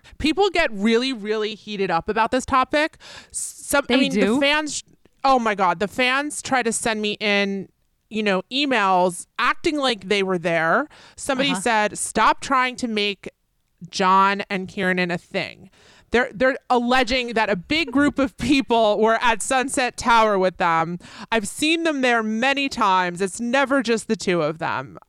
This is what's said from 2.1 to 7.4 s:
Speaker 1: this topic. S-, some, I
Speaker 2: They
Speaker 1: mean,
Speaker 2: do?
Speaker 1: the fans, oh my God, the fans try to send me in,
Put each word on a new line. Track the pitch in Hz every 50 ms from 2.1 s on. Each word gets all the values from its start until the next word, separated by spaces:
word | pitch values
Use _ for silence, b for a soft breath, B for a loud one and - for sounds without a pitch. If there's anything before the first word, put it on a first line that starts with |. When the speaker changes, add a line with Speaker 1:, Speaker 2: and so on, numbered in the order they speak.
| 196 220 220 -
Speaker 1:
this | 254 262 -
topic. | - 269 254 262 - 302 294 311 311 - B B B B B B B
S-, | B - - - - - -
some, | - 285 285 277
I | - 240
Speaker 2:
They | 269
Speaker 1:
mean, | 277 277
Speaker 2:
do? | 175 208 190 202 240
Speaker 1:
the | 294
fans, | 277 285 302 302 302 285 - - - _ _ _ _ _ _ _ -
oh | 269 262 247
my | 226 220 202
God, | 196 190 180 175 175
the | 208
fans | - - 262 254 254 262 277 294 302 - - -
try | - 262 247
to | 220 226
send | 220 - - 233 220 214
me | 214 208 - -
in, | 214 208 202 202